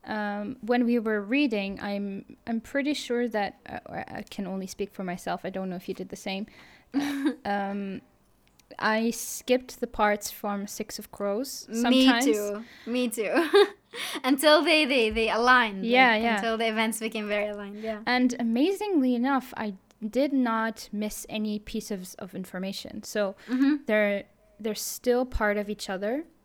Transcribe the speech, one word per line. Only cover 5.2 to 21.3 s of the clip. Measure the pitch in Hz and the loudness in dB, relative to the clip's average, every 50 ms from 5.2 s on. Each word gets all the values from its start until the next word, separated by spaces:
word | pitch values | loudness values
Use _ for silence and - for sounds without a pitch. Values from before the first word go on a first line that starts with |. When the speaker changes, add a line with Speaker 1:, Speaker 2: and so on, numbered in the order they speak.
| - 180 175 180 - | -6 -6 -6 -6 -6
Speaker 1:
I | 196 | -8
don't | 190 190 190 185 | -6 -6 -6 -6
know | 180 | -6
if | 180 - - | -8 -8 -8
you | 185 | -8
did | - 190 190 | -8 -8 -12
the | - | -12
same. | - - 202 190 190 214 - - - - - - - _ _ - | -10 -8 -8 -6 -6 -8 -10 -14 -20 -20 -20 -20 -20 _ _ -4
Speaker 2:
<laughs> | 277 285 285 285 277 269 302 - - _ | -2 -2 -2 -4 -2 -2 -2 -2 -2 _
Speaker 1:
Um, | 208 202 202 196 196 202 202 202 196 190 - - _ _ _ _ _ _ _ _ _ _ _ _ _ - | -4 -2 -2 -2 -4 -4 -6 -6 -6 -8 -10 -12 _ _ _ _ _ _ _ _ _ _ _ _ _ -10
I | - - 214 214 220 226 233 | -4 -2 0 0 2 0 0
skipped | 233 - - - - - - - 247 254 254 - - - | -2 -4 -8 -10 -10 -10 0 0 0 0 0 -6 -10 -8
the | - | -8
parts | 233 - - 214 208 208 208 - - | -8 -2 2 2 2 2 0 -4 -10
from | - - - 208 202 202 196 | -12 -8 -6 -6 -4 -4 -6
Six | 202 - - 214 208 - - | -8 -8 -10 -10 -10 -10 -14
of | 208 - | -14 -16
Crows | - - 202 202 202 214 269 269 - - - | -10 -6 -4 -2 -2 -2 -4 -6 -8 -12 -12
Speaker 2:
Me | - 214 226 | -8 -4 0
Speaker 1:
sometimes. | 240 247 254 262 262 262 240 233 262 | 4 6 6 8 8 8 8 6 4
Speaker 2:
too. | 277 220 208 208 208 202 208 233 - - - - | 2 2 2 0 -4 -6 -8 -10 -14 -20 -16 -8
Me | 226 233 254 247 240 | -4 -2 0 0 -2
too. | 220 240 214 180 170 269 339 294 - 403 392 - - _ _ _ | -2 -2 -2 2 2 2 2 6 6 6 6 6 2 _ _ _
<laughs> | - 480 - - - 311 - | -12 -10 -10 -8 -8 -4 2
Until | 254 277 269 - 302 302 339 294 | 2 2 6 8 8 8 8 8
they, | 330 320 311 302 | 6 4 4 4
they, | 240 285 262 226 220 | 4 4 2 2 2
they | 214 226 226 214 | 2 0 0 2
aligned. | 185 220 240 247 254 247 240 214 196 190 202 | 2 2 6 6 6 6 6 2 0 -4 0
Speaker 1:
Yeah, | 226 240 254 262 247 | 2 6 6 8 8
Speaker 2:
Like, | 226 214 | 6 4
Speaker 1:
yeah. | 226 233 226 | 2 2 0
Speaker 2:
until | 202 196 226 226 220 | 2 0 0 0 0
the | 233 | 0
events | 226 220 220 226 220 220 - | 0 2 2 0 0 -2 -4
became | 226 226 220 220 208 | -6 -6 -6 -6 -4
very | 208 208 208 202 | -2 -2 -2 -2
aligned, | 208 208 202 202 196 208 208 | -4 -6 -8 -10 -12 -12 -8
yeah. | 220 220 220 214 220 | -8 -6 -8 -6 -2
Speaker 1:
And | 233 247 254 254 247 247 | 0 2 4 4 2 2
amazingly | - 247 226 226 240 285 359 392 370 415 415 381 302 254 254 247 | 0 0 0 2 4 4 2 2 0 -2 0 2 2 4 4 2
enough, | 233 240 269 277 254 254 - - | 2 2 2 2 0 0 -4 -10
I | - 220 214 190 190 _ _ - _ 214 | -8 -6 -6 -8 -10 _ _ -16 _ -10
did | 220 214 247 277 302 | -4 0 0 2 2
not | 285 269 254 233 226 226 220 226 220 - - - | 2 2 2 2 2 0 0 -2 -4 -8 -12 -8
miss | - 208 214 214 - - - | -6 -4 -4 -4 -6 -8 -12
any | - | -8